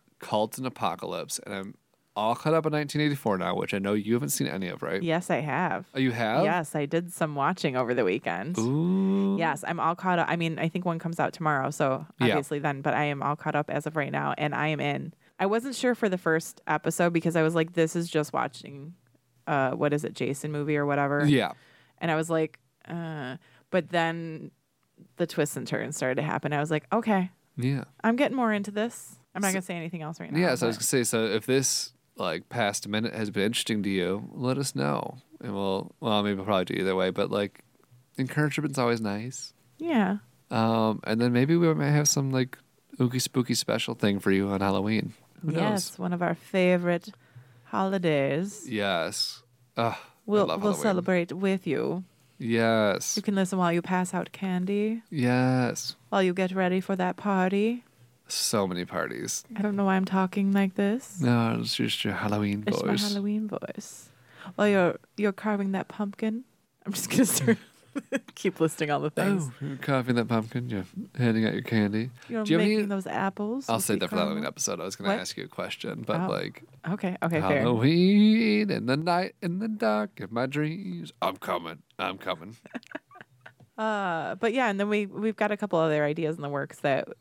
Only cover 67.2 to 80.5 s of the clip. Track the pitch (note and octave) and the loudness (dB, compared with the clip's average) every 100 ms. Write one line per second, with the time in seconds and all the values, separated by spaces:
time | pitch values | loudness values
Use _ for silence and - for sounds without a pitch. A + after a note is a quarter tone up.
67.2 | A#3+ - C3+ A3 - _ _ - - C4+ | 4 2 2 2 -2 _ _ -10 -6 -6
68.2 | - - G3 - D#3+ - D3+ C#3+ D3+ - | -6 -4 -2 2 0 0 -2 0 -2 0
69.2 | F#3+ G3 C#3 A#2 C#3+ C3+ - C3 A#2+ A#2+ | 2 2 -2 -6 -8 -6 0 0 2 0
70.2 | A2+ A2+ A2 B2 B2 G#2 - - - - | 2 0 0 -4 -4 -4 -6 -10 -8 0
71.2 | A#2+ A2 A2 A2+ B2+ A2+ G#2 G#2+ B2 - | 2 4 2 0 0 2 2 0 -4 -8
72.2 | - A3+ G#3 E3+ G#3 G#3+ G#3 G3 F#3 - | -8 -4 2 4 4 2 0 -2 -4 -2
73.2 | F#3+ F#3+ G#3 C4 - - - - F2 F2+ | -2 -2 -4 -4 -2 0 0 0 0 0
74.2 | D#2 D#2 C#2+ - - F#2 F#2 - G2 G#2 | 0 -2 -4 -4 -4 -4 -8 -6 -2 -2
75.2 | F#2 - F#2 - F2+ - A2 - A#2 E3 | -4 -8 -10 -8 -8 -6 -8 -6 -2 -2
76.2 | F#3 G1+ G1+ - - - - G#3 F#3 F#3 | 0 -2 -4 -10 -20 -12 -6 -4 -4 -2
77.2 | E3+ D#3+ - C#3+ A#2+ A#2 C3 E3+ F#3 G#3 | -2 0 2 2 4 4 4 6 6 8
78.2 | G#3+ A3 A3 G#3 G#3 - A2+ C#3 E3+ F3 | 8 6 4 2 2 0 0 0 2 0
79.2 | F#3+ - E3+ F3+ A3 G#3+ A3 G#3+ G#3 - | 0 -4 -4 -4 -4 -2 0 0 -2 -8
80.2 | - A#2 C3 | -6 -2 -2